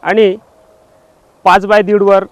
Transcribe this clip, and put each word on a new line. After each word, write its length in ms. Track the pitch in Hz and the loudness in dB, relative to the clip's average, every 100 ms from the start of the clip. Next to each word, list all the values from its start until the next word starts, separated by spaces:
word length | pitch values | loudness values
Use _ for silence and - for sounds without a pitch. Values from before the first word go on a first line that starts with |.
आणि 340 | 147 208 208 202 _ _ _ _ _ _ _ _ _ _ | -4 -2 0 -2 _ _ _ _ _ _ _ _ _ _
पाच 220 | 190 185 196 | 0 0 2
बाय 160 | 208 | 0
दीडवर 420 | 196 208 202 196 196 | 0 0 2 0 -2